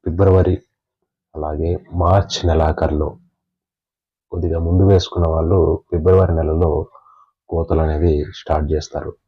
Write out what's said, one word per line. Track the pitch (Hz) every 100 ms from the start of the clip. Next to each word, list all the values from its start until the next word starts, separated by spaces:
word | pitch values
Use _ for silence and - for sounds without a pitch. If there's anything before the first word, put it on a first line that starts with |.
| 90
ఫిబ్రవరి | 85 98 92 90 98 _ _ _ _ _ _ _ 78
అలాగే | 78 76 82 90 - 87
మార్చ్ | 85 98 - - 87
నెలాఖరులో | 80 78 78 78 76 76 - _ _ _ _ _ _ _ _ _ _ _
కొద్దిగా | 85 85 82 82
ముందు | 90 98
వేసుకున్న | 95 - 90 85
వాళ్ళు | 80 82 95 78 82 _
ఫిబ్రవరి | 85 82 95 90 85
నెలలో | 76 82 85 78 78 - _ _ _ _ _
కోతలు | 82 82 82 78
అనేవి | 78 85 76 71 -
స్టార్ట్ | - 78 76
చేస్తారు. | 78 - 76 71 -